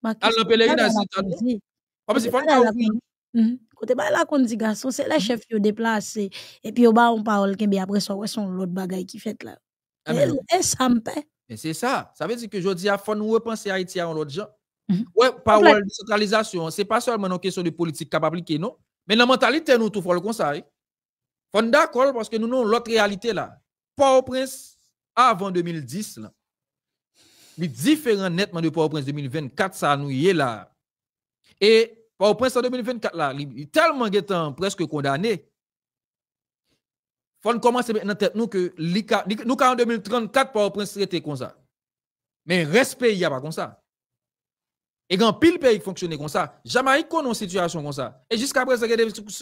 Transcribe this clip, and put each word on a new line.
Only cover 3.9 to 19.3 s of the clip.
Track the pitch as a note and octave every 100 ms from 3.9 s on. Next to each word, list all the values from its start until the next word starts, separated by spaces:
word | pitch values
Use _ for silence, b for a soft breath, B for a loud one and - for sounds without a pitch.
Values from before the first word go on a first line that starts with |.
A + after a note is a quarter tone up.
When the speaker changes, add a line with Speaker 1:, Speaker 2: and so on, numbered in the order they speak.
| B3+
Speaker 1:
là, | -
là, | - D#4+
qu'on | D4
dit, | B3 A3
garçon, | A3 G#3 C4
c'est | C4 -
les | G#3
Speaker 2:
Mhm. |
Speaker 1:
chefs | F#3+ A#3+ -
qui | A3+
déplacent. | G#3 G#3 A3+ A3 G3+ A3
Et | G3+ - - - A3
puis, | G#3+ A#3+
au |
bas, | A3+ A#3+
on | A3+
parle, | G#3+ G#3 G3 G3
qu'il | G#3+
y | G3
a |
après | F#3 G3+
ça, | F#3+ G3
ouais, | G#3+
son | - G3+
l'autre | F#3 F#3
bagaille | F3+ F#3 F#3 F#3
qui | A3
fait | A3 -
là. | - - _ _ _ _ -
Speaker 2:
Ah, |
mais | - F#4
Speaker 1:
Et, |
Speaker 2:
non. | C#4+ - F4
Speaker 1:
et |
ça | F4 - C4
me | A#3+
paie. | A3+ - D4 _ _
Speaker 2:
Mais | A2+
c'est | D#3
ça. | D#3+ A#3+ B3 B2
Ça | _ D3+
veut | A#3+
dire | A#3
que | G#3
je | F3+
dis, | F#3 F#3+
il | G3+
faut | G3+ G#3+
nous | G#3+
repenser | A3 A3+ A3 -
Haïti | F#3+ F3+ F3+
à | E3+
l'autre | D#3 D3+
gens. | C#3+ G#3 _ _ _ _
Speaker 1:
Mhm. | F#3 A#3+ -
Speaker 2:
Ouais, | B3+
Speaker 1:
Complètement. | B3
Speaker 2:
parole | - G#3+ E4 G#3+
de | G3+
centralisation, | - - G#3 G#3 A3 A3 F#3 D#3+
c'est | D#3 G3+
pas | A3+
seulement | A#3+ A3+ G3
une | F3+
question | F#3+ F3+
de | F3
politique | D#3+ E3+ D3+ D#3
qui | D#3+
a |
appliquée, | D#3 E3+ E3+ D3+
non ? | F#3+ - _ _ _
Mais | G#3+
la |
mentalité, | A#3+